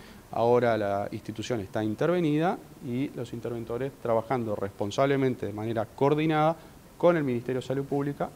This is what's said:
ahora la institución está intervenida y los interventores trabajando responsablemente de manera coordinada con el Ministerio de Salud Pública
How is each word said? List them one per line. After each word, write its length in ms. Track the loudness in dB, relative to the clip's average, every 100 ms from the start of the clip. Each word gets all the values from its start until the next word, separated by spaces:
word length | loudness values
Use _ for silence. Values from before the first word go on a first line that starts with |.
| -16 -20 -8
ahora 460 | 0 4 6 4 2
la 300 | 0 -2 -2
institución 500 | -8 -10 -8 -4 -4
está 220 | -4 -2
intervenida 760 | -2 0 0 2 2 2 0 -2 -8 -14 -6
y 220 | -4 -4
los 220 | -6 -8
interventores 600 | -8 -8 -6 -6 -6 -6 -4
trabajando 540 | 2 2 2 0 0 -2
responsablemente 920 | -4 -4 -4 2 2 4 2 0 -6
de 60 |
manera 320 | -4 -4 -2
coordinada 720 | -4 2 2 4 2 4 2 0 -6 -20 -20 2
con 200 | 4 4
el 80 |
Ministerio 360 | 2 -2 -2 -4
de 60 | -2
Salud 180 | -4
Pública 460 | -2 -2 -2 -4 -6